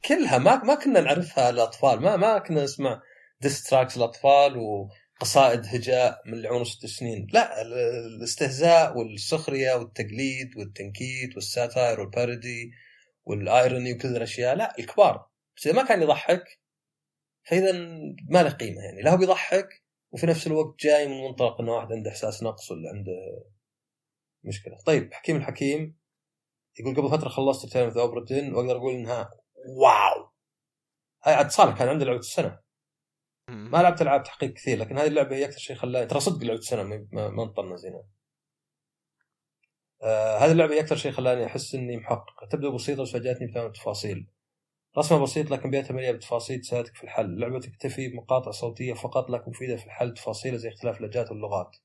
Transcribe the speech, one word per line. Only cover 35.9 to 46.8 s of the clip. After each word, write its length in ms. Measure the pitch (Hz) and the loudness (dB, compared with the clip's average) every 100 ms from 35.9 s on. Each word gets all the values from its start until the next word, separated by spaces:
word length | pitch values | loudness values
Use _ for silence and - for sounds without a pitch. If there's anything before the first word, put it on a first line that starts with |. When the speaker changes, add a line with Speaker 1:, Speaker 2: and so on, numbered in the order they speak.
| 127 117 | -2 -2
Speaker 1:
ترى 140 | 143 | 0
صدق 240 | 165 160 | 0 -2
لعبة 140 | 117 110 | -4 -4
السنة، 240 | - 117 | -4 -6
ما، 260 | 98 104 101 | -6 -10 -10
ما، 160 | 107 104 | -8 -6
ما 160 | 101 | -6
نطلنا 320 | 110 104 95 90 | -6 -6 -8 -10
زينة. 280 | 95 92 - _ _ _ _ _ _ _ _ _ _ _ _ _ _ _ _ _ _ _ | -14 -16 -20 _ _ _ _ _ _ _ _ _ _ _ _ _ _ _ _ _ _ _
آه، 360 | 110 107 110 107 | -2 0 0 4
هذه 140 | 147 | 6
اللعبة 220 | 165 156 | 6 4
هي 60 | 151 | 2
أكثر 160 | 156 143 | 0 -2
شيء 160 | 143 | -2
خلاني 340 | 135 127 123 113 | -2 0 0 -2
أحس 280 | 131 - | -6 -8
إني 220 | 131 123 117 | -8 -8 -8
محقق. 520 | - 107 - - 104 | -6 -6 -6 -20 -8
تبدأ 180 | 147 143 | -4 -4
بسيطة، 340 | 127 - 139 | -4 -6 -6
بس 80 | 127 | -4
فاجأتني 360 | 120 127 123 117 | -6 -4 -6 -6
بثمان 260 | 113 117 | -6 -8
تفاصيل. 580 | - 113 101 107 98 - _ _ _ _ _ _ - | -8 -8 -6 -8 -8 -12 _ _ _ _ _ _ -4
رسمة 240 | 151 160 | 2 4
بسيط، 280 | 135 156 151 | 2 -2 -4
لكن 200 | 139 139 | -4 -2
بيئتها 240 | 135 131 | -4 -4
مليئة 180 | 127 131 | -6 -4
بتفاصيل 480 | 117 - 120 - 127 | -6 -4 -6 -4 -10
تساعدك 340 | - 120 | -4 -6